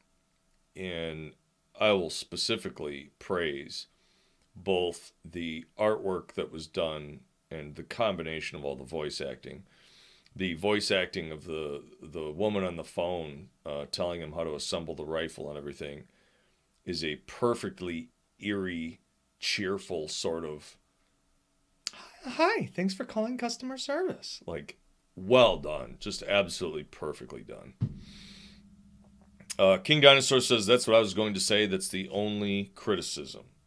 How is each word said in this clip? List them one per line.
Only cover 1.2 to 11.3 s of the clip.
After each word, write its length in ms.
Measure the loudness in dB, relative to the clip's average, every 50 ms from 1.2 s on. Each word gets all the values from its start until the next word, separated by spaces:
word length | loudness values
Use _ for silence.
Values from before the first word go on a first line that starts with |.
| -10 -12 -16 _ _ _ _ _ _ _ -2 2
I 120 | 4 6
will 200 | 6 4 4 0
specifically 1000 | -4 -6 -8 -8 -6 -4 -2 0 0 -2 -2 -6 -8 -8 -8 -8 -8 -8 -12 -16 _ _
praise 680 | -6 -2 -2 0 0 0 -2 -4 -8 -10 -12 -12 -12 -14 _ _ _ _ _ _ _ _ _ _ _ _ _
both 560 | -6 0 2 2 4 2 2 -2 -4 -10 -20 -20 _ -18
the 400 | -12 -8 -6 -6 -6 -6 -8 -10 -12 _ 2
artwork 540 | 2 2 2 2 0 -2 -2 -2 -4 -6 -6
that 180 | -6 -4 -4
was 160 | -6 -10 -12 -6
done 540 | -2 -2 -2 0 -2 -4 -8 -10 -14 -16 -20 _ _ _ _ _
and 260 | -12 -12 -10 -12 -12
the 80 | -14 -14
combination 720 | -8 -2 0 0 0 0 -2 -4 -6 -6 -6 -8 -8 -10 -8
of 80 | -6
all 100 | -6 -6
the 80 | -6 -8
voice 360 | -8 -6 -6 -6 -6 -6 -6
acting. 440 | -8 -8 -8 -10 -14 -16 -16 -16 -18 _ _ _ _ -20 -20 -20 -20 -20 -20 _ _ _ -6
The 180 | -4 -4 -2 -2
voice 380 | 0 2 2 2 2 2 2
acting 400 | 2 2 2 0 -2 -6 -6 -6